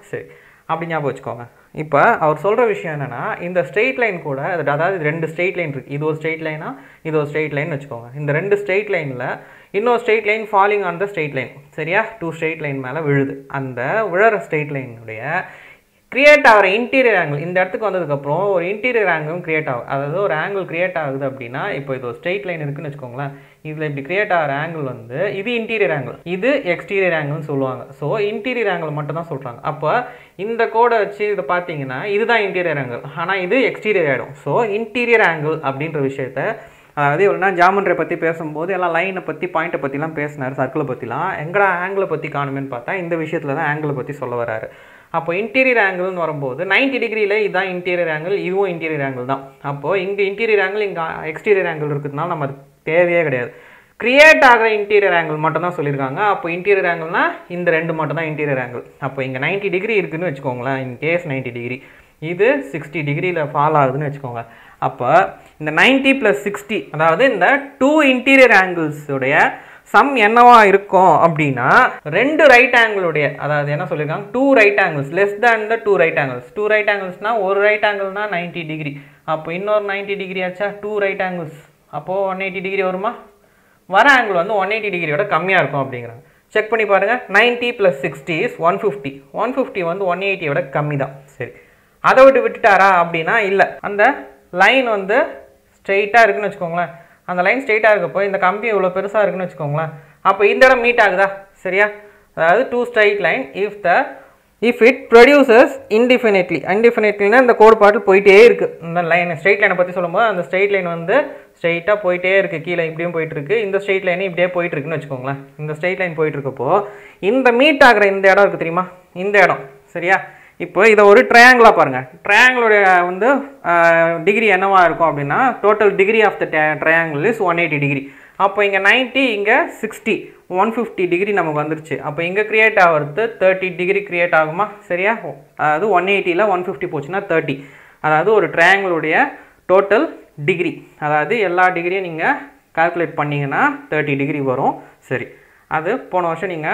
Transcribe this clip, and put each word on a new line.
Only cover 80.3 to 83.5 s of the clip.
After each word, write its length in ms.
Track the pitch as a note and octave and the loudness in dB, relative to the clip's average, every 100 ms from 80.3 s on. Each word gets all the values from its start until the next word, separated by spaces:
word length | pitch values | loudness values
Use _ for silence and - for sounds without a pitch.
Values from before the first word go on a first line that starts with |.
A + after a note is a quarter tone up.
| F#3 F3+ | -6 -6
ஆச்சா, 220 | F3+ G3+ G3+ | -4 -6 -6
two 80 | G#3 G#3 G3 | -6 -2 -2
right 180 | F#3+ F#3 | -2 -4
angles, 320 | F3+ D#3 - - _ _ D#3 | -6 -10 -14 -20 _ _ -12
அப்போ 160 | E3 F#3+ F#3+ | -6 -4 -4
one 100 | F#3 F#3+ | -4 -6
eighty 180 | F#3 F#3 | -8 -6
degree 180 | F#3+ F#3 | -4 -2
வருமா? 240 | F#3 G#3+ A#3+ - _ _ | -2 -6 -8 -14 _ _